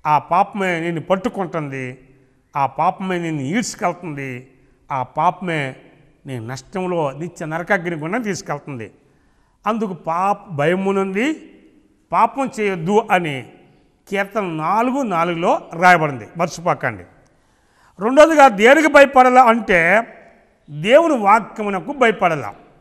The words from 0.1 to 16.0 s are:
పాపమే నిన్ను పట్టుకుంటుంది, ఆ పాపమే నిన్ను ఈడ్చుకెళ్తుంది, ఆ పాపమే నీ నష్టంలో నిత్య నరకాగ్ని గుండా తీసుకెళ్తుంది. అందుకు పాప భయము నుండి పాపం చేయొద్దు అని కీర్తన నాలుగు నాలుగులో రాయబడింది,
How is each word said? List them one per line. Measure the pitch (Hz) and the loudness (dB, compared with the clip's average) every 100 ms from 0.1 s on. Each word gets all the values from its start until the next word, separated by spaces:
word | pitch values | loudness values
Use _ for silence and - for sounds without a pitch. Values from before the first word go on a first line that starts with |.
| 147 | -2
పాపమే | - 175 202 208 190 170 | 0 -2 0 -2 -4 -2
నిన్ను | 170 165 | -4 -6
పట్టుకుంటుంది, | 160 185 202 196 175 165 147 135 127 131 _ _ _ _ _ 143 | -4 -4 -2 -6 -8 -8 -8 -10 -10 -14 _ _ _ _ _ -4
ఆ | 135 | -4
పాపమే | - 170 185 190 180 | 0 -2 -2 -6 -6
నిన్ను | 165 156 | -4 -6
ఈడ్చుకెళ్తుంది, | 131 214 214 - 190 170 180 139 135 123 127 _ _ _ _ | -4 -4 -4 -4 -6 -6 -12 -10 -10 -12 -16 _ _ _ _
ఆ | 139 | -8
పాపమే | 127 156 170 175 185 160 135 - - _ _ _ 143 | -6 -2 -2 -2 -6 -4 -6 -10 -20 _ _ _ -12
నీ | 127 | -12
నష్టంలో | 113 131 - 190 185 170 147 | -10 -14 -10 -8 -4 -2 -4
నిత్య | 139 170 - 160 | -6 -12 -10 -8
నరకాగ్ని | 160 175 202 170 165 | -8 -4 -4 -4 -8
గుండా | 160 226 | -6 -6
తీసుకెళ్తుంది. | 214 170 - 147 - 131 104 _ _ _ _ _ _ _ 208 | -6 -8 -8 -10 -10 -14 -14 _ _ _ _ _ _ _ -6
అందుకు | 220 214 | -4 -4
పాప | 165 - 170 196 214 - | -6 -6 -2 -2 -4 -6
భయము | 143 147 185 190 | -2 -2 0 -2
నుండి | 196 196 190 269 311 - - _ _ _ _ _ | -2 -2 -2 -4 -4 -14 -20 _ _ _ _ _
పాపం | 175 233 262 262 - | 0 0 0 -6 -4
చేయొద్దు | 208 185 160 208 208 | -4 -2 0 0 2
అని | 185 165 135 110 - _ _ _ _ _ | -2 0 -8 -12 -20 _ _ _ _ _
కీర్తన | 196 196 226 | -6 -4 -6
నాలుగు | 190 156 156 208 247 269 | -6 -6 -2 -2 0 -2
నాలుగులో | 247 170 170 170 185 311 - | -2 -2 -2 -2 -2 -2 -4
రాయబడింది, | 165 180 175 | 2 4 4